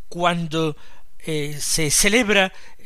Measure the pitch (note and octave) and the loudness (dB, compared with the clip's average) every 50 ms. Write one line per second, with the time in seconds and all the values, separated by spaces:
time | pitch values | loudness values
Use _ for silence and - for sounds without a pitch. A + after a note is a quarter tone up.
0 | - - - E3+ F3 F3 F3 F3 E3+ D#3 D#3 E3 D#3+ D#3 D3 - - - - - | -8 -8 -4 0 0 0 0 0 -2 -2 -2 0 0 -2 -2 -6 -8 -10 -8 -8
1 | - - - - - E3 D#3 D3+ C#3+ D3 D3 C#3+ - - - D#3+ D#3+ C#3+ C#3 - | -8 -8 -8 -8 -6 -4 -4 -4 -4 -4 -6 -4 -2 -2 0 2 2 2 4 4
2 | - G3+ G#3 B3 B3 G3 G#3 G3+ F#3+ F#3+ - - - - - - - | 4 6 6 4 4 4 4 4 4 2 0 -8 -10 -10 -10 -10 -8